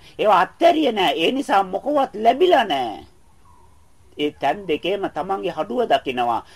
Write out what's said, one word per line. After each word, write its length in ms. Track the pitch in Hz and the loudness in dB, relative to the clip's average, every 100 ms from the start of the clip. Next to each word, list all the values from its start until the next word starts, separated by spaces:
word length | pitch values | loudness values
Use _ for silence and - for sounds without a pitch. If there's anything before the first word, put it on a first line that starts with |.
| - | -10
ඒවා 280 | - 202 196 | -2 2 4
අත්හැරියේ 500 | 185 - 339 320 285 | 2 2 2 4 0
නැහැ. 240 | 214 226 - | 0 0 0
ඒ 160 | 165 | -2
නිසා 320 | 262 277 202 | -2 0 0
මොකවත් 480 | 190 190 254 294 262 208 | 0 -4 -2 0 0 2
ලැබිලා 480 | 233 254 359 302 | 2 4 4 4
නැහැ. 420 | 202 139 120 90 - _ _ _ - - - _ _ _ _ | 2 -2 -4 -8 -18 _ _ _ -20 -20 -20 _ _ _ _
ඒ 180 | - 147 | -6 -6
තැන් 260 | - 143 202 | -2 -4 -4
දෙකේම 400 | 185 151 170 202 196 | -4 -4 -2 -4 -4
තමන්ගේ 460 | 208 190 196 190 | -6 -6 -4 -4
අඩුව 280 | 156 156 240 | -6 -4 -4
දකිනවා. 580 | - - 143 123 120 110 - | 0 0 0 -2 -2 -2 -6